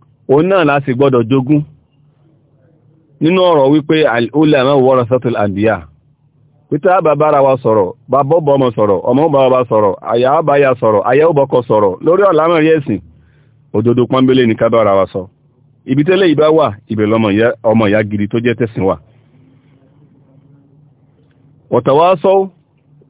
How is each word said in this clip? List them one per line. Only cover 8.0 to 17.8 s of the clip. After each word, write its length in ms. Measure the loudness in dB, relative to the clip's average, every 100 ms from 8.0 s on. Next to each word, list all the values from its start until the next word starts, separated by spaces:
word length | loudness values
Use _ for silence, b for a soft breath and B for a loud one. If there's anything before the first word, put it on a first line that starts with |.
| -4
bá 140 | -2
bọ́ 160 | 0 0
bọ́ 120 | 0 0
ọmọ 120 | 0
sọ̀rọ̀, 280 | 0 0 0
ọmọ 180 | 0 0
ó 80 | 0
bá 120 | 2 2
wa 120 | 0 0
sọ̀rọ̀, 280 | 0 0 -2
àyà 300 | -4 -2 0
ó 100 | 0
bá 100 | 0 0
ya 140 | 0 0
sọ̀rọ̀, 260 | 0 0
àyà 200 | 0 0 2
ó 80 |
bọ́kọ 240 | 0 0 -2
sọ̀rọ̀, 300 | 0 0 0 -2
lórí 220 | 0 0
ọ̀làmọ̀rí 440 | 2 2 0 0 2
ẹ̀sìn, 300 | 0 -2 -8 -8 b b b b b _
òdodo 300 | -4 0 0 0
pọ́nbélé 380 | 0 2 2 0
ni 100 | 0
ká 140 | 0
bára 240 | 2 2 0
wa 100 | -2
sọ. 140 | -6 -14 _ _ _ _ _ -6
Ibi 140 | -2
tẹ́lẹ̀ 240 | 0 0 0
yìí 80 | 2
bá 120 | 2
wà, 180 | 2 0 -4 -8
ibẹ̀ 220 | -4 -2
lọmọ 200 | 0 0
ìyá, 180 | 0 -2 -2
ọmọ 240 | 0 0